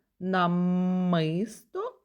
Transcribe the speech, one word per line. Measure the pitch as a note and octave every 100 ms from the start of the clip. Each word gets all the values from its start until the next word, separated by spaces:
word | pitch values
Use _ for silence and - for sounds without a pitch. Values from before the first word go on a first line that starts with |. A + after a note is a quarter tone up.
| _ -
намисто — | F#3 F#3 F3 F3 F3+ F3+ F#3 F#3 F3+ E3+ D#3 E3+ A3 - - F#4 A#4 -